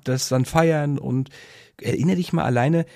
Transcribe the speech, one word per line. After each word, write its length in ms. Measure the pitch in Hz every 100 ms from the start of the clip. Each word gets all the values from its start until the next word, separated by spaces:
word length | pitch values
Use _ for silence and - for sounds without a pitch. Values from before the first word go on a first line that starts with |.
das 240 | 131 127 -
dann 160 | 131
feiern. 540 | 127 165 165 156 147 139
Und 320 | 131 127 131 - - - - -
erinnere 340 | 117 - 160 185
dich 160 | 175
mal 120 | 170
alleine, 420 | 127 120 135 170 165